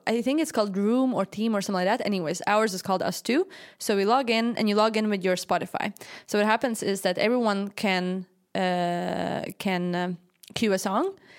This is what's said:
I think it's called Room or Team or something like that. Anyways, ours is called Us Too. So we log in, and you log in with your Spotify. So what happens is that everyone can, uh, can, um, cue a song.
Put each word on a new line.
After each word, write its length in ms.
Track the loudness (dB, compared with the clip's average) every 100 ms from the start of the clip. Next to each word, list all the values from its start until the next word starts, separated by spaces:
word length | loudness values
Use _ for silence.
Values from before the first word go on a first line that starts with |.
| -2
I 140 | 0
think 180 | 0 0
it's 100 | 0
called 260 | 0 0 0
Room 360 | 2 2 2
or 120 | 0 -2
Team 300 | -2 0 0
or 60 |
something 240 | 0 0 2
like 120 | 2
that. 80 | 0
Anyways, 360 | -2 -2 -2 2
ours 260 | 2 2
is 80 | -2
called 200 | -2 -2
Us 200 | -2 -4
Too. 260 | 0 0 0 -8 -20 -10
So 160 | -2 2
we 100 | 4
log 240 | 2 2
in, 260 | 0 0 0
and 100 | 2
you 60 | 4
log 200 | 2 2
in 120 | 0
with 140 | 0
your 120 | 0 0
Spotify. 580 | 0 -2 -2 -6 -6 -8 -16 -18 -4
So 100 | 0
what 80 | 2
happens 360 | 2 0 -2
is 180 | -2 0
that 160 | 0 2
everyone 520 | 2 2 2 0 -2 -2
can, 500 | 0 0 0 -4 -8 _ _ -2
uh, 880 | 0 2 0 -2 -2 -2 -4 -4 -6 -6
can, 380 | -2 -2 0 -2
um, 220 | -2 -6 _ _ -10 -2
cue 180 | 0
a 40 | 2
song. 340 | 0 0 -2 -4 -18